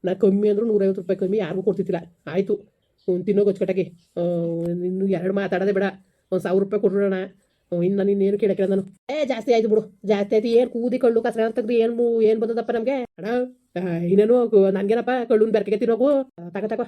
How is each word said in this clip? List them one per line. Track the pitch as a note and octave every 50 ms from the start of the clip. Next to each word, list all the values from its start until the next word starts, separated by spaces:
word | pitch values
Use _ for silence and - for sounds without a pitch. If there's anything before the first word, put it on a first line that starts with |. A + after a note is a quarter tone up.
| -
ನಾ | F3+ F#3
ಕಮ್ಮಿ | G3 A3+ G3 G3 G3+ G#3 G#3
ಅಂದ್ರೂ | G3+ G3+ A#3
ನೂರೈವತ್ತು | A#3 G#3+ G3+ G3 G3 F#3+ G3
ರೂಪಾಯಿ | F3+ - F#3+ F#3+
ಕಮ್ಮಿ | G3 G3 G3 A3
ಯಾರಿಗೂ | G3 D3+ F3+ F#3+
ಕೊಡ್ತಿದ್ದಿಲ್ಲ. | F#3+ G#3+ F#3 - F3+ E3+ F#3 E3+ - - _ _ _
ಆಯ್ತು, | D3 D3 F#3 F#3+ - G#3 - - _ _ _ _ _ _ _ _ -
ಹ್ಮ್, | F3+ F3+ F3
ತಿನ್ನೋ | G#3+ G3 G3 G3+
ಗೊಚ್ಚಕಟ್ಟಾಗಿ, | G3+ F#3+ - - F3 F#3 F#3+ F3 - - _ _ _ _
ಆ, | F3 F3 F3 F3 E3+ E3+ E3+ E3 E3 E3+ F3 F3 F3 F3+
ಇನ್ನು | F3+ F#3 F#3+ F#3+
ಎರಡು | G3 F#3+ E3 F3+ F#3+ G3
ಮಾತಾಡೋದೇ | G3+ G3 F#3 F#3 F3+ F#3+ G3+
ಬೇಡ. | G3+ F#3+ G3 F#3+ F#3+ - _ _ _ _ _ _
ಒಂದ್ | F#3 F#3
ಸಾವಿರ | - F#3 F3+ F#3+
ರೂಪಾಯಿ | G3 G3 G#3 G#3
ಕೊಟ್ಬಿಡೋಣ. | G#3+ G3 F#3 G3+ G3+ G3 F#3+
ಹ್ಮ್, | F#3 F#3+ F#3+ - _ _ _ _ _ _ _ F3 F3
ಇನ್ನು | F3 F#3 G3+ G3
ನಾನು | F#3+ G3+
ಇನ್ನೇನು | G3+ G3+ G3 G3 G#3 G3+
ಕೇಳಕ್ಕಿಲ್ಲ | - G3 F#3+ G3+ F#3+ F#3
ನಾನು. | G3 G3 G3 - - _ _ -
ಏ, | C#4 D#4 D4+
ಜಾಸ್ತಿ | A#3+ C4 A3+ A3 C#4
ಆಯ್ತು | A#3+ A3+ A3 A3
ಬಿಡು, | G#3+ A3 G#3+ - _ _ -
ಜಾಸ್ತಿ | F#3+ G#3+ G3+ G3+ G3+ A3+
ಆಯ್ತು. | G#3+ G#3 A#3
ಏನ್ | A3+ A#3 B3+ B3
ಕೂದಿ | C4 A#3 A#3 B3 A3 B3
ಕಳ್ಳು | C4 A#3 A#3 A3+
ಕಸರ | A3+ A#3+ A3+ A3+ A3
ಅಂತ | A3+ A3+
ತೆಗ್ದು | B3+ A3 G#3+
ಏನ್ | B3 A#3 A3+ A#3 A#3+
ಮು-, | A#3 A#3+ A#3 A#3 A3+
ಏನ್ | A3 G#3+ G#3+ A3
ಬಂದದಪ್ಪ | A3+ A3 A3+ A#3 A3+ A3+
ನಮ್ಗೆ? | A#3 A#3 A3+ B3
ಅಣ್ಣ, | C#4 C4 A#3+ - _ - E3 G#3 A#3+ B3 B3 B3+ B3+ _ _ _ _
ಆ, | F3 F#3+ F3+ E3+
ಇನ್ನೇನು | E3+ F3 E3+ F#3+ G3 G#3+ A3 A#3+ B3+ A#3+ A3
ಕು-, | A3 G3+ G3 F#3+
ನನ್ಗೇನಪ್ಪ | G3 F#3+ G3 G3+ A3+ A#3+ A3+ B3 B3+ B3+ A#3 A#3
ಕಳ್ಳುನ್ | A#3 G#3+ A3 A3
ಬೆರ್ಕೆಗೆ | G#3+ G#3+ G3+ G#3+ A3
ತಿನ್ನೋಕು? | G3+ A#3+ A3+ A#3 G3+ B3 C#4+
ಆ, | C#4+ C4+ C4 C4 _ - E3+ E3+
ತಗೋ, | E3 G3 G3+
ತಗೋ. | G#3 A3 A#3+ A#3+